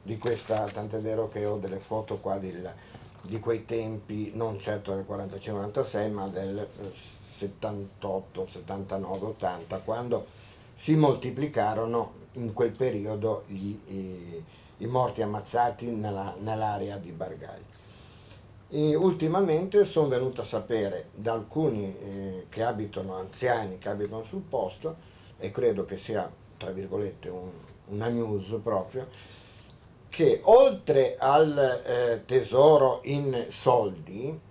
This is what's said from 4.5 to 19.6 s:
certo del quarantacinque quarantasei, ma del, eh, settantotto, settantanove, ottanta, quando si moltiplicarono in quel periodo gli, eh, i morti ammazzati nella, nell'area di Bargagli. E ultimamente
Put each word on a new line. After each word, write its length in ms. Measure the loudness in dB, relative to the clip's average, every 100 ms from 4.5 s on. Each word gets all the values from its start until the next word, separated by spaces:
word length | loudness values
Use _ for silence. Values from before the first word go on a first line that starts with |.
| -4
certo 340 | -4 -4 -4
del 120 | -6 -4
quarantacinque 480 | -8 -8 -10 -6
quarantasei, 580 | -6 -4 -2 -2 0 -2
ma 160 | -2 -4
del, 320 | -4 -4 -6
eh, 320 | -8 -10 -12
settantotto, 1500 | -12 -16 -18 -18 -10 -10 -6 -6 -6 -10 -10 -4 -4 -4 -8 -8
settantanove, 760 | -10 -10 -8 -6 -6 -4 -6 -6
ottanta, 520 | -4 -4 -4 -8 -8
quando 480 | -4 -4 -2 -4 -4 -18 -20 -20 -20 -12
si 200 | 2 6
moltiplicarono 1300 | 6 4 -2 -4 -2 0 0 0 0 0 -2 -8 -16
in 180 | -8 -8
quel 180 | 0 0
periodo 720 | 2 0 0 -4 -2 -2 -2 -4
gli, 320 | -8 -6 -8 -8
eh, 560 | -8 -8 -10 -12 -12 -14 -20 -20 -10
i 80 | -2
morti 340 | 2 2 0
ammazzati 720 | -2 -2 -2 2 2 0 -6
nella, 440 | -4 -4 -4 -6 -6
nell'area 580 | -6 -2 -2 -2 -4 -8
di 140 | -10
Bargagli. 500 | -8 -8 -10 -14 -16 -18 -20 -20 -20 -20 -20 -20 -20 -20 -20 -6
E 260 | 2 4 6
ultimamente 920 | 4 4 2 2 4 2